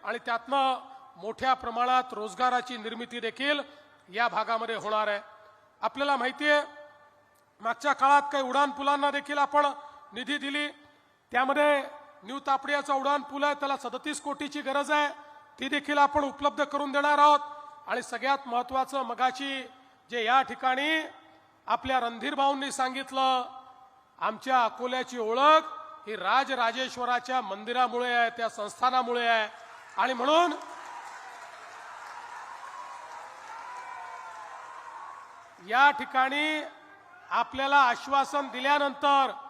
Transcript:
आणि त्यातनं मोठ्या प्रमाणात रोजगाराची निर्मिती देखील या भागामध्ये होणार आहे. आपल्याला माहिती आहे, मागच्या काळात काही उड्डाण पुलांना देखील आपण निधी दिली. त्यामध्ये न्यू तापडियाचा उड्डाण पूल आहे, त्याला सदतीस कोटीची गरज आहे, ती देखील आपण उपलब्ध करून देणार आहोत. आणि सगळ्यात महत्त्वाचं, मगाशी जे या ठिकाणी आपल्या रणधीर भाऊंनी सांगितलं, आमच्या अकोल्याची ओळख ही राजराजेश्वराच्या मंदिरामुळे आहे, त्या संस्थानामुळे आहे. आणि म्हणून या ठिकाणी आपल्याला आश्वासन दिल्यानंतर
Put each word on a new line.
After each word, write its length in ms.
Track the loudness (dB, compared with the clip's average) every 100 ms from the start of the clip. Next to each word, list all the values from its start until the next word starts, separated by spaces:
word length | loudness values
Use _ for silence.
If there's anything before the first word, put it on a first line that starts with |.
आणि 140 | -6 -8
त्यातनं 640 | -4 -4 0 2 2 0 -6 -20 -20 -12
मोठ्या 360 | -10 -2 0
प्रमाणात 500 | 0 0 -2 4 4 2
रोजगाराची 640 | -6 -8 0 0 2 -2 -8
निर्मिती 420 | -8 -8 -8 -6
देखील 420 | -8 -2 0 0 -2 -14 -20 -20 _
या 180 | -2 0
भागामध्ये 480 | 0 -2 -2 -2 -4
होणार 320 | -2 0 0
आहे. 120 | -2 -6 -20 -20 -20 _ _
आपल्याला 360 | -6 -2 0 2
माहिती 320 | 0 0 4
आहे, 120 | 4 2 -10 -20 -20 -20 _ _ _ _ _
मागच्या 340 | -6 -2 0
काळात 280 | 4 6 6 6
काही 120 | -2
उड्डाण 260 | 0 2 2
पुलांना 420 | 2 0 2 2
देखील 260 | 0 -2 0
आपण 280 | 2 4 2 0 -14 -20 -16
निधी 240 | -12 -4 -4
दिली. 300 | -2 -4 -4 -8 -20 _ _ _ _
त्यामध्ये 520 | 0 2 4 4 4 0 -12 -20 -20
न्यू 160 | -12 -8 0
तापडियाचा 460 | 0 2 -2 2
उड्डाण 280 | 0 2 0
पूल 220 | 0 -2
आहे, 100 | 0
त्याला 240 | 0 -2 -2
सदतीस 440 | -4 -6 -6 -6
कोटीची 400 | -6 -6 -6 -6
गरज 300 | -2 -2 2
आहे, 160 | 2 2 -4 -18 -20 -20 -10
ती 80 | -4
देखील 300 | -2 0 4
आपण 260 | 4 4
उपलब्ध 400 | -2 0 -2 0
करून 280 | -2 0 0
देणार 260 | 0 4 6
आहोत. 220 | 8 8 2 -16 -18 -18 -6
आणि 140 | -6
सगळ्यात 460 | -4 -4 0 0 0
महत्त्वाचं, 540 | -4 -2 -2 -2 -4
मगाशी 640 | -4 0 0 0 -6 -6 -8 -18 -20 _ _
जे 120 | -4
या 180 | 4 4
ठिकाणी 640 | 4 -2 0 2 2 0 -2 -12 -20 -20 _ _ -4
आपल्या 320 | -2 0 0
रणधीर 360 | 0 -4 -6 2
भाऊंनी 360 | 2 2 -4
सांगितलं, 720 | -2 -2 -2 -6 0 2 2 -2 -10 -20 -20 -20 _ _ -4
आमच्या 440 | -4 -4 2 2
अकोल्याची 540 | 2 0 -4 -4 -4 -4
ओळख 440 | -2 4 8 6 4 -12 -16 -18 -12
ही 80 | -6
राजराजेश्वराच्या 1300 | 2 2 2 0 0 0 -6 -4 -2 -2 0 -4
मंदिरामुळे 720 | -2 -8 -4 0 2 2 0
आहे, 160 | 2 2
त्या 200 | 0 -6
संस्थानामुळे 800 | -4 -8 0 2 2 2 0 2
आहे. 220 | 2 0 -6 -18 -20 -12 -2
आणि 160 | 0
म्हणून 400 | 2 4 6 4 0 -10 -14 -14 -14 -14 -16 -16 -16 -16 -18 -18 -18 -16 -16 -14 -14 -14 -14 -14 -14 -14 -14 -14 -14 -14 -14 -16 -16 -14 -14 -12 -12 -12 -12 -12 -12 -14 -14 -14 -14 -14 -14 -14 -14 -14 -16 -18 -20 -20 -20 -2
या 240 | 6 6
ठिकाणी 720 | 6 -2 0 2 2 0 -2 -6 -14 -20 -20 -20 -20 -4
आपल्याला 480 | -2 -2 -2 4 6
आश्वासन 680 | 6 2 0 0 2 -2 -4
दिल्यानंतर 840 | -2 2 4 2 0 4 4 4 -2